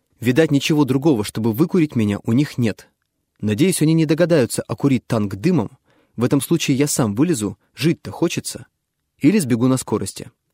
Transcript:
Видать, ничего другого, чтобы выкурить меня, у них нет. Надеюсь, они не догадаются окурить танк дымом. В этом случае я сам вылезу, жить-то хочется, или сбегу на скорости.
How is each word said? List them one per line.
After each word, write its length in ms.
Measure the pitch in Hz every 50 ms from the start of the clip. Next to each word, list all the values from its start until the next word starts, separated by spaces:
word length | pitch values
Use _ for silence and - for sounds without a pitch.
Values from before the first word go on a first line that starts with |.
| _ _ _ -
Видать, 320 | 107 120 123 139 160 156
ничего 340 | 143 139 - - 160 151 147
другого, 380 | 117 135 139 131 165 143 104 104
чтобы 300 | - - 117 107 117 107
выкурить 420 | 110 170 175 - 190 156 151 -
меня, 240 | 120 107 104 101 101 -
у 100 | - 113
них 240 | 131 147 - -
нет. 320 | - 120 107 - - - _ _ _ _ _ _ _ _ _ _ -
Надеюсь, 420 | - 107 104 104 156 190 165 -
они 120 | 151 156 160
не 120 | 165 160
догадаются 560 | 147 160 151 175 165 170 151 120 110 - - -
окурить 440 | - 117 - - 139 135 113 -
танк 280 | - 123 113 104 98 101
дымом. 420 | 95 104 175 185 143 98 - - _ _ _ _ _ _ _ _
В 80 | - 117
этом 180 | 123 147 139
случае 340 | - - 170 160 - - 139
я 120 | 123 143
сам 280 | 147 - - 131 104 101
вылезу, 420 | 107 151 180 165 113 104 95 - _ _ _ _
жить-то 380 | - 123 170 156 - - 101
хочется, 560 | 95 - 165 175 - - - - - - 120 _ _ _ _ _ _ _ _ _ _ _
или 200 | - 269 202 220
сбегу 280 | 156 117 123 110 120
на 100 | 131 131
скорости. 540 | 123 - - 113 98 95 - - - - - _ _ _ _